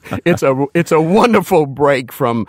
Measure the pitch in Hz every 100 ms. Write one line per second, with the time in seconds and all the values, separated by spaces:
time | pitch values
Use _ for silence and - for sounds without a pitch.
0 | - - 170 170 139 135 143 170 165 160
1 | 160 208 240 214 175 180 143 127 143 135
2 | 120 - 127 117